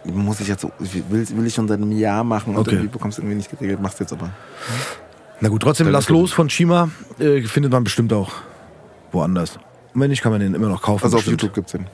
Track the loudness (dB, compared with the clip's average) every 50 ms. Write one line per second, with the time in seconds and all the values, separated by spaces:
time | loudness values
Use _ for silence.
0 | -8 -6 -2 0 0 0 0 -2 -2 -4 -4 -4 -4 -10 -8 -8 -10 -6 -6 -6
1 | -4 -2 -2 -2 -2 -2 -2 -2 -2 -2 0 -2 0 0 0 0 0 -2 0 0
2 | 0 0 0 0 0 0 -2 -2 -2 -2 0 0 0 2 0 0 -2 -2 -6 -6
3 | -8 -6 -6 -6 -6 -4 -4 -4 -6 -8 -10 -8 -4 -4 -4 -4 -4 -6 -4 -6
4 | -8 -8 -8 -10 -10 -10 -10 -14 -18 -20 -18 -14 -10 -8 -6 -6 -6 -8 -10 -12
5 | -16 -20 -20 -20 -20 -20 -10 -2 0 2 2 2 2 2 2 4 4 4 4 4
6 | 4 4 4 4 4 4 2 2 2 2 2 2 4 4 4 4 4 2 -2 -10
7 | -18 -20 -8 -2 2 4 4 4 2 0 0 0 2 4 2 2 2 2 0 0
8 | 2 2 2 0 0 -2 -6 -14 -14 -18 -20 -20 -20 -20 -20 -20 -20 -20 -20 -20
9 | -20 -6 -2 0 0 2 0 0 -2 -4 -6 -12 -20 -20 -20 -20 -20 -8 _ 0
10 | 2 2 2 2 2 2 2 2 2 0 0 0 0 0 0 0 0 0 0 2
11 | 2 4 2 4 2 2 0 0 0 -2 -2 -4 -6 -6 -8 -8 -8 -8